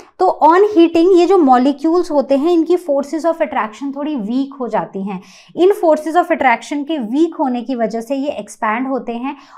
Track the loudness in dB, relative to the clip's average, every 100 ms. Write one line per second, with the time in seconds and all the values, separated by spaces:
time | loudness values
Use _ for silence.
0 | -14 -2 0 4 4 6 4 4 4 4
1 | 4 4 4 4 4 4 2 0 0 0
2 | 0 -2 0 0 2 2 2 0 0 -4
3 | -2 -4 -2 -2 -4 -4 -6 -8 -10 -8
4 | -6 -6 -4 -4 -4 -6 -6 -4 -4 -8
5 | -8 -10 -12 -20 -10 0 2 2 2 0
6 | 0 0 0 0 0 0 -4 -8 -6 -6
7 | -4 -2 -2 -2 -4 -4 -6 -4 -4 -4
8 | -6 -6 -4 -8 -10 -6 -4 -4 -4 -6
9 | -6 -8 -8 -10 -16